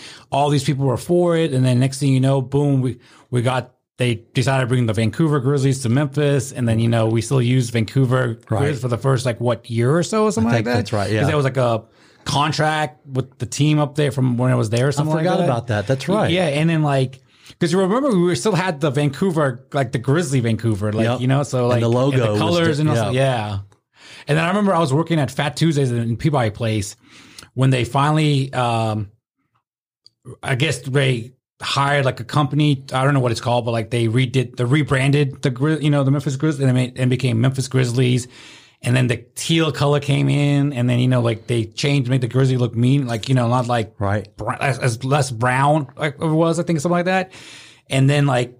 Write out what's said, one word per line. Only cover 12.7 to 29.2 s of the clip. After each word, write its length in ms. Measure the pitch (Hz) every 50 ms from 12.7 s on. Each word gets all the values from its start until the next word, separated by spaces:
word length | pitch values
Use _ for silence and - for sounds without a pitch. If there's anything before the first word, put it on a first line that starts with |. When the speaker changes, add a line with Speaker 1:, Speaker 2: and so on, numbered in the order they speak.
| 156 151 151 143 - _ _ 139
Speaker 1:
with 300 | 131 131 131 - - -
the 80 | 123
team 340 | - - - 143 151 151 151
up 160 | 147 135 135
there 160 | 151 147 139
from 240 | 110 135 127 127 120
when 160 | 117 127 131
I 20 | 127
was 160 | 123 117 104
there 160 | 113 117 131
or 60 | 147
something 240 | 143 143 147 156 156
Speaker 2:
I 20 | 160
forgot 120 | 160 180
Speaker 1:
like 80 | 180 185
that. 40 | 175 143
Speaker 2:
about 140 | 123 117 117
that. 200 | - 107 104 101 104
That's 180 | 135 131 - -
right. 220 | 190 214 185 -
Speaker 1:
Yeah, 160 | 165 185 180
and 240 | 151 139 147 160 165
then, 120 | 165 156
like, 380 | 151 143 139 139 135 135 - - _ _ _ _ - - - -
'cause 140 | 180 160
you 60 | 170 190
remember 300 | 190 175 208 254 285 285
we 120 | 214 175
were, 120 | 170 180 170
still 200 | - - 220 185
had 260 | 160 185 190 170 139
the 100 | 151 156
Vancouver, 760 | 120 147 147 143 139 - 185 196 160 160 147 135 117 117 - -
like, 200 | - 139 139 -
the 60 | - 135
Grizzly 420 | - 135 135 170 139 135 143 131
Vancouver, 520 | 110 117 113 107 - 113 107 95 104 107
like, 120 | 104 110 113
Speaker 2:
Yep. 160 | 117 123 123
Speaker 1:
you 80 | 127 127
know, 140 | 135 139
so, 260 | 143 - - 127 123 120
like, 80 | 123
Speaker 2:
And 80 | 117 117
the 40 | 117
logo 280 | 120 123 131 139 135
Speaker 1:
and 60 | 127
the 80 | 117 107
Speaker 2:
was 60 | 104 104
Speaker 1:
colors 380 | 104 - 170 170 165 165 151
Speaker 2:
di-, 40 | 139
Speaker 1:
and 80 | 156 151
also, 200 | 113 117 107 101
Speaker 2:
yeah. 360 | 123 127 135 135 127 117 107 104
Speaker 1:
yeah. 100 | 101 98 98 - - _ _ _ _ _ - - - - - -
And 80 | 147
then 80 | 160 165
I 40 | 175
remember 260 | 190 208 208 196 185
I 60 | 165
was 120 | 170 135
working 280 | 131 151 165 165 165 156
at 100 | 139 -
Fat 260 | - - 143 147 143
Tuesdays 340 | - 156 170 151 143 139 123
in 240 | 120 117 117 117 117
Peabody 340 | - - 160 147 135 120 107
Place 460 | 101 - 123 110 110 107 95 - - _ _ - - - - - - - - - -
when 160 | 123 131 135
they 140 | 131 127 117
finally, 680 | - - 139 139 151 151 156 156 151 143 135 135 135
um, 580 | 135 127 123 117 117 113 113 110 107 107 104 98 _ _